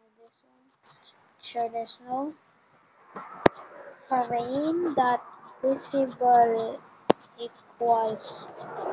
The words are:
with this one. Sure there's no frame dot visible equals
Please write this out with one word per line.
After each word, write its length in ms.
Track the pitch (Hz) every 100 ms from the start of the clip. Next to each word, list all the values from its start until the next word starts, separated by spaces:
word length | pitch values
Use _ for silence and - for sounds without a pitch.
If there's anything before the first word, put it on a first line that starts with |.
with 120 | 220 220 226
this 160 | -
one. 240 | 262 254 262 _ _ - - _ _ _
Sure 280 | - 240 233
there's 300 | 226 226 - 247
no 280 | 254 285 311 _ _ _ _ _ _ - - - - - - - - - - -
frame 880 | 262 240 240 240 269 302 339 349
dot 280 | 277 247 247 - - - -
visible 1160 | 262 269 - 277 262 233 247 240 233 226 226 277 - - - - - -
equals 1120 | 233 - - - 233 226 220 214 - - - - - - -